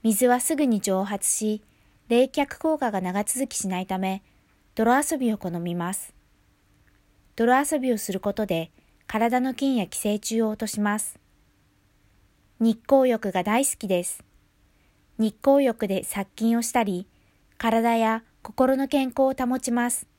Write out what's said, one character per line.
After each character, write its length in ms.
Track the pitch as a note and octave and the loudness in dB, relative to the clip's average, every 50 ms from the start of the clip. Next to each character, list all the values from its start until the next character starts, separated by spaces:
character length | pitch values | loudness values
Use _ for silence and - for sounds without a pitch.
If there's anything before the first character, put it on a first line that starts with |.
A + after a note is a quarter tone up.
| - | 2
水 240 | A3+ G#3 - B3+ | 2 2 4 4
は 120 | A#3+ B3 B3 | 4 4 2
す 160 | - - D#4+ | 2 -2 0
ぐ 100 | C#4 D4+ | 2 2
に 160 | B3+ A3+ G3+ | 2 2 0
蒸 220 | - G3+ F#3+ F#3 G3+ | 0 0 0 0 -2
発 260 | G3 G#3 G3 - - | -4 -4 -4 -2 -2
し、 320 | - - G#3+ G#3+ G#3+ G#3+ _ _ _ _ _ _ _ _ _ | -2 0 -2 -2 -2 -4 _ _ _ _ _ _ _ _ _
冷 160 | - A#3 A#3+ C4 | 0 4 4 4
却 340 | B3+ - D4+ C#4 - - | 4 2 -2 -2 -2 -4
効 200 | - - D#4+ D#4 | -4 -2 -2 0
果 140 | D4+ C4 A#3 | 0 -2 -2
が 100 | G#3 F#3+ | -2 -2
長 220 | F#3 F3+ F3+ G3+ G#3 | -4 -2 -2 -2 -2
続 240 | - - B3 C4+ | -2 -2 -4 -4
き 80 | - - | -4 -4
し 120 | - - | -6 -4
な 120 | F#3+ F#3 F3+ | -4 -4 -4
い 60 | F#3 | -4
た 120 | - F#3+ | -4 -4
め、 260 | F#3 F#3+ F#3+ F#3+ G3 _ _ _ _ _ _ _ _ _ _ _ | -2 -2 -2 -4 -6 _ _ _ _ _ _ _ _ _ _ _
泥 180 | - A3 A#3 B3 | 0 4 4 4
遊 200 | C#4 D4 - E4 | 4 2 0 -2
び 140 | C4 C4 A#3 A3 | -2 0 -2 -2
を 40 | |
好 120 | - - F3+ E3+ E3+ | -2 -6 -6 -6 -6
み 160 | E3+ F3 F3 | -6 -4 -4
ま 180 | F3 E3+ F3+ F#3+ | -4 -4 -4 -6
す。 200 | - - - _ _ _ _ _ _ _ _ _ _ _ _ _ _ _ _ _ _ _ _ _ _ _ _ _ | -8 -10 -14 _ _ _ _ _ _ _ _ _ _ _ _ _ _ _ _ _ _ _ _ _ _ _ _ _
泥 180 | - A3+ A#3+ B3+ C4 | 0 4 4 4 4
遊 200 | D4 - D#4+ C#4+ | 4 2 -2 0
び 120 | B3+ C4 | 0 0
を 60 | A#3 | 0
す 140 | G#3 - - | 0 -2 -6
る 80 | F#3 F#3+ | -6 -4
こ 140 | - G3+ G3 | -4 -4 -2
と 120 | - G#3+ | -2 -2
で、 260 | - F3 E3 E3 - _ _ _ _ _ _ _ | -2 -2 -2 -2 -6 _ _ _ _ _ _ _
体 340 | - - A3 A#3 A#3 A#3+ B3+ | -6 -2 0 0 2 2 0
の 140 | B3+ C4 C4 | 0 -2 -2
菌 220 | - C#4 C#4 C4 | 0 0 0 2
や 120 | A#3 F#3 | 0 -2
寄 100 | - - | -2 -6
生 200 | - - G#3 G#3 | -4 -2 -2 -2
虫 240 | G#3 - - A3+ A3+ | -2 -4 -2 0 0
を 80 | A3+ G#3+ | 0 0
落 120 | G#3+ - | -2 -4
と 60 | A3 | -6
し 140 | G#3 - G#3 | -6 -2 -2
ま 160 | G#3 G#3 G#3 | 0 0 0
す。 220 | G#3+ - - - _ _ _ _ _ _ _ _ _ _ _ _ _ _ _ _ _ _ _ _ _ _ _ _ _ _ _ _ _ | -2 -6 -8 -12 _ _ _ _ _ _ _ _ _ _ _ _ _ _ _ _ _ _ _ _ _ _ _ _ _ _ _ _ _
日 200 | A3+ A3+ A3 A3+ | 0 0 0 0
光 280 | _ - C#4 C4+ C4 B3+ | _ 4 4 4 6 4
浴 220 | A#3 A3 - G3+ | 2 0 -2 -2
が 120 | - F#3 F3 | -2 -2 0
大 220 | G3+ G#3+ B3 C#4 | 2 2 2 2
好 100 | - - | 0 -4
き 100 | _ - | _ -2
で 160 | F#3+ F#3+ F3 F3+ | -2 -2 -2 -2
す。 200 | - - - - _ _ _ _ _ _ _ _ _ _ _ _ _ _ _ _ _ _ - | -6 -10 -12 -16 _ _ _ _ _ _ _ _ _ _ _ _ _ _ _ _ _ _ -2
日 160 | A3 A3 - _ | -2 -2 -2 _
光 220 | - C#4 C#4 C#4+ C#4 | 2 4 4 6 4
浴 240 | B3 A3+ _ A3 | 2 0 _ -4
で 160 | G3 F#3+ F#3+ - | -2 -2 -4 -4
殺 280 | - - G3+ F#3+ _ _ | -6 -6 -6 -8 _ _
菌 220 | - A3 A3+ A#3 | -2 0 0 0
を 60 | A#3 A#3 | 0 -2
し 100 | - - | -2 0
た 100 | B3 A3+ | 0 0
り、 240 | G#3 F#3 F3 G3 _ _ _ _ _ _ _ _ _ _ | 0 -2 -4 -8 _ _ _ _ _ _ _ _ _ _
体 400 | _ - A#3 A3+ A3+ A3+ A#3 A#3 | _ -2 0 0 2 2 2 2
や 260 | A#3 A3+ A3 A3 A3+ A3+ _ _ _ | 2 2 0 0 -2 _ _ _ _
心 340 | _ - - - C4 B3+ C4+ | _ -14 0 2 2 2 2
の 120 | C4 C#4 | 0 0
健 220 | C#4 - C#4 C4+ B3+ | 0 0 0 0 -2
康 120 | A#3+ - | 0 0
を 120 | C4+ C4+ C4 | 0 0 0
保 260 | C4 B3+ A#3+ B3+ B3+ | -2 -2 -2 -2 -4
ち 120 | - B3 | -2 -2
ま 180 | A#3 A#3+ A#3+ A#3+ | -2 0 0 -2
す。 160 | A#3+ - - _ _ | -4 -6 -10 _ _